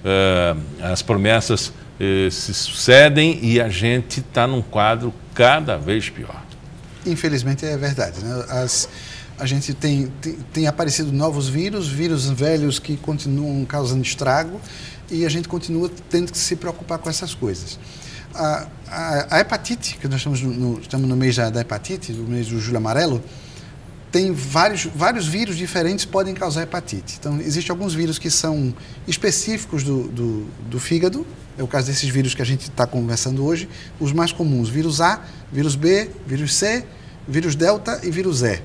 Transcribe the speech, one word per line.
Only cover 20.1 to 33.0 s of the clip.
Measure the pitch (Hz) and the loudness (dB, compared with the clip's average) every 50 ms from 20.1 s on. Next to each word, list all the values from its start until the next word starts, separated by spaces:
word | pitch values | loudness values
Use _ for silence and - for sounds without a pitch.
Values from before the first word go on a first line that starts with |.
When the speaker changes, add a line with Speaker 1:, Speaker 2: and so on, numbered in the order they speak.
| 135 | -2
Speaker 2:
estamos | 131 - 147 143 123 | -2 0 -2 -2 0
no, | 131 131 | 0 -2
no, | 120 120 127 123 117 107 | -2 0 0 -2 -2 -4
estamos | - - - 131 135 127 | -6 -4 -2 0 2 2
no | 127 | 2
mês | 127 131 131 120 | 4 4 4 4
da, | 120 117 110 | 4 2 0
da | 110 120 | 0 -2
hepatite, | 117 - 110 104 - - 190 185 - - | -2 -2 -4 -8 -6 -8 -8 -8 -8 -8
no | 113 113 113 | -8 -8 -4
mês | 113 120 120 117 | -4 -4 -4 -2
do | 110 117 113 | -2 -2 -4
Julho | 107 117 123 | -2 0 -2
Amarelo, | 113 110 107 113 139 170 165 131 117 - - - - - - - - - - - - - - - - - - | 0 0 2 2 2 2 2 2 0 -2 -6 -16 -16 -18 -16 -18 -18 -18 -18 -18 -18 -18 -18 -18 -18 -16 0
tem | - 165 190 190 | 2 2 4 4
vários, | 175 143 135 135 135 160 175 214 208 170 - | 2 0 -2 0 4 6 6 6 4 0 -4
vários | 165 165 143 165 220 247 233 180 | -4 -2 2 2 2 2 2 0
vírus | 151 160 202 233 208 185 | 0 0 0 -2 -2 -2
diferentes | 160 180 170 - 185 165 170 196 196 - | -4 -4 -2 -2 0 0 2 0 -2 -4
que | - | -2
podem | - 190 196 190 185 | 0 0 0 0 -2
causar | 185 196 170 147 160 165 | -4 -4 -2 -2 -2 -4
hepatite. | 160 - 175 - - - 98 - - - - | -4 -6 -8 -6 -6 -8 -8 -8 -10 -14 -8
Então, | - 147 147 147 | -4 -4 -4 -2
existem | - 156 139 170 165 - 180 | -2 -2 -2 -2 -2 -2 -4
alguns | 175 202 196 165 | -4 -2 -4 -2
vírus | 156 170 160 156 | -2 -2 -2 -2
que | - - 165 | -4 -2 0
são | 151 - - 160 156 151 139 127 120 - - - - - - | 0 0 0 0 0 0 0 -2 -2 -6 -12 -16 -16 -12 -6
específicos | - 160 - - 208 160 - - - 220 208 - - - 147 135 | -6 -4 0 2 2 2 2 -2 -2 -4 -4 -4 -4 -4 -2 0
do, | 143 139 131 120 | 0 0 0 -2
do, | - 117 120 120 117 110 107 107 - - - 110 113 | -4 -4 -2 -2 -2 -2 -2 -6 -8 -12 -12 -12 -6
do | 120 127 | -6 -6
fígado, | - - 170 165 170 185 185 277 330 - - - - - - | -2 0 2 4 4 2 0 -2 -8 -8 -12 -16 -18 -18 -8
é | - 135 | -6 -6
o | |
caso | 120 - 139 127 | 0 0 0 0
desses | 131 139 135 - | 2 0 0 0
vírus | 135 123 135 135 127 - | 2 2 2 2 2 2
que | - | 0
a | 127 | 0
gente | 117 135 131 - 151 | 0 0 -2 -2 -6
tá | - - 123 | 0 0 0
conversando | 120 - 127 | 2 2 -2